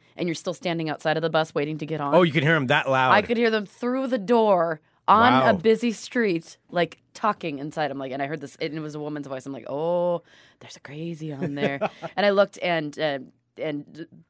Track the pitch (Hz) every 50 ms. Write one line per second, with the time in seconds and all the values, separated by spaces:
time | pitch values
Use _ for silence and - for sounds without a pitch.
0 | _ _ _ - - 175 160 - - 185 170 - - 180 165 165 160 156 143 -
1 | - 160 156 160 160 165 156 160 160 160 - 165 147 151 156 151 156 143 160 151
2 | 147 143 147 170 185 170 123 165 139 151 165 156 139 123 143 151 - 131 135 131
3 | 127 131 185 208 214 - 240 226 240 226 220 220 208 - - - - 247 247 262
4 | 262 262 233 254 190 175 240 233 220 214 196 175 165 170 160 151 _ _ _ _
5 | _ - 185 214 233 247 247 254 262 240 214 185 160 226 220 214 233 240 214 -
6 | - - - 254 233 208 175 165 165 - - _ _ _ - 175 170 160 - -
7 | _ _ - - - 220 208 - - 170 143 135 139 156 143 170 156 143 135 139
8 | 135 135 127 139 139 139 156 160 143 139 - - 165 160 143 160 156 151 147 151
9 | 147 151 151 147 143 139 135 131 - 139 139 131 113 - 131 143 160 170 175 175
10 | 175 175 175 165 - _ _ _ _ _ _ _ - - - - - - 139 151
11 | 160 170 170 147 156 156 147 135 160 160 143 143 143 143 139 139 208 - - -
12 | - 165 - - 196 202 196 196 202 190 - - - 180 170 165 156 147 143 -
13 | 156 151 139 139 131 120 - _ _ _ _ - 127 156 147 147 147 - 82 -
14 | 139 - - - - _